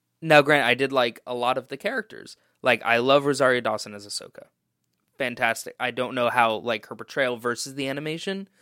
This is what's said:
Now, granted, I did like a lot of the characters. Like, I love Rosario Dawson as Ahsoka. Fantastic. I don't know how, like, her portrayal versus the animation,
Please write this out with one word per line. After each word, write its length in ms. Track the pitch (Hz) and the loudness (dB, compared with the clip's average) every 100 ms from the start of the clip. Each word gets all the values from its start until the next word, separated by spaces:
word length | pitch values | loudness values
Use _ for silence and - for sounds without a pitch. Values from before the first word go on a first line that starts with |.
| _ _ | _ _
Now, 200 | 160 147 | 6 6
granted, 240 | 139 147 120 | 8 4 4
I 80 | |
did 180 | 123 135 | 2 0
like 280 | 135 120 - - | 2 0 -2 -10
a 80 | |
lot 220 | 123 120 127 | -2 -2 -2
of 100 | 127 | -6
the 80 | 139 | -8
characters. 600 | 208 254 - - - - _ _ | -6 -6 -8 -14 -18 -20 _ _
Like, 200 | 127 113 | 0 0
I 140 | - 117 | 2 2
love 280 | 127 143 143 | 4 4 4
Rosario 340 | 135 131 123 | 2 2 2
Dawson 340 | 113 107 107 | 0 -4 -8
as 120 | 104 101 | -16 -12
Ahsoka. 400 | - 92 - - _ _ _ _ _ _ - | -14 -14 -20 -20 _ _ _ _ _ _ -8
Fantastic. 580 | 123 120 120 113 - - | -6 0 -2 -2 -8 -8
I 140 | 123 | -6
don't 220 | 120 120 127 | -4 -4 0
know 140 | 120 | 2
how, 240 | 123 117 107 | 4 2 2
like, 300 | 117 110 - | -2 -4 -6
her 100 | 110 | -16
portrayal 400 | 113 143 127 117 | -8 -2 -2 -2
versus 380 | 120 117 139 | -4 -4 -8
the 120 | 135 135 | -6 -6
animation, 600 | 143 156 160 196 196 196 _ | -6 -8 -8 -8 -10 -12 _